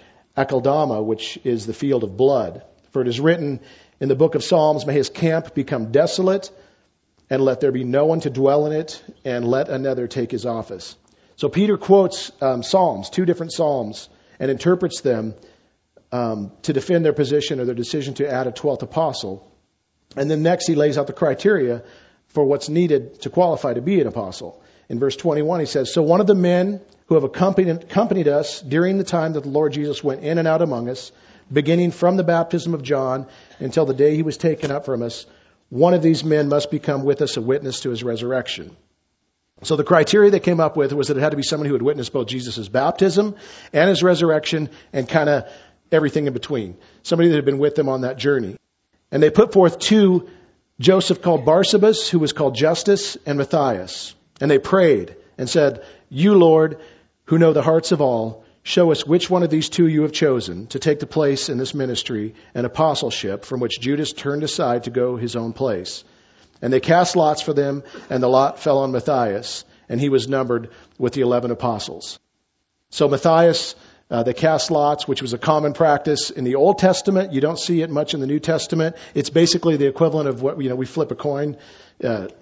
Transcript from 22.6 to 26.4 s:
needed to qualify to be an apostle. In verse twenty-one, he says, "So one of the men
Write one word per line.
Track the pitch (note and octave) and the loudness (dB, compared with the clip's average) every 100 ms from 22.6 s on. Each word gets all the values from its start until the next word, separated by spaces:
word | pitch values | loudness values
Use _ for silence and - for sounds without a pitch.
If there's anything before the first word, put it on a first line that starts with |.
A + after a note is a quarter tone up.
| D3+ | -2
needed | D#3 F3 C#3+ B2 - | 0 2 0 -2 -12
to | - | -6
qualify | - F3+ D3+ C#3 | 0 2 0 -2
to | A#2+ | -4
be | C3+ G3 | 0 0
an | B2+ | 0
apostle. | A2+ F#2+ F#2 F2+ - _ _ - | -4 -8 -10 -16 -18 _ _ -10
In | A#2 | -4
verse | C3+ - | -2 -2
twenty-one, | E3+ D3 D3+ F3 | -2 -2 -2 -2
he | D3 | -2
says, | D3 B2+ | -2 -2
"So | F3 | 0
one | D3+ F3 | 2 4
of | G3+ | 4
the | |
men | G3+ | 4